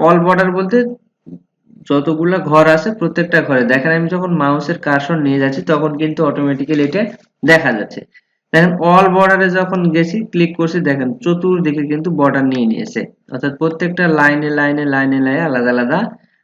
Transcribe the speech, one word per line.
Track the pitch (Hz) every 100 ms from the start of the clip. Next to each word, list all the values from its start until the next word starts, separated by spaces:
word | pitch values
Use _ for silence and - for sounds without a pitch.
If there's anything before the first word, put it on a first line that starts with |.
| 160
all | 175 175
border | 185 185 185
বলতে | 190 240 240 240 _ _ - 175 _ _ _ - -
যতগুলা | 143 156 156 175 185 147
ঘর | 156 160 156
আছে | 220 220
প্রত্যেকটা | 165 175 170 165 147
ঘরে, | 127 120
দেখেন | 131 160 165
আমি | 165 180
যখন | 180 160
মাউসের | 143 147 143 170 147
কার্সর | 143 139 165 139
নিয়ে | 139
যাচ্ছি | 135 135 -
তখন | 147 151 147
কিন্তু | 156 156 151
অটোমেটিক্যালি | 135 143 135 139 147 143
এটা | 185 226 - _ _
দেখা | 143 160 139 110
যাচ্ছে। | 98 - - _ _ _ _
দেখেন | 160 180 175 170
all | 185 - 185
border-এ | 190 190 190 185
যখন | 185 185 170 160
গেছি, | 165 220 220
ক্লিক | 175 170 170
করছি, | 165 170 143
দেখেন | 139 127 120
চতুর্দিকে | 175 175 185 180 151 151 147
কিন্তু | 151 170 147
বর্ডার | 143 135 131
নিয়ে | 127 113
নিয়েছে, | 113 107 113 95 _ -
অর্থাৎ | 131 143 139
প্রত্যেকটা | 160 160 175 180 175 156
লাইনে, | 147 147 151 147
লাইনে, | 143 147 143
লাইনে, | 135 135 135 135
লাইনে | 143 165
আলাদা | 123 123 123
আলাদা | 123 175 226 - _ _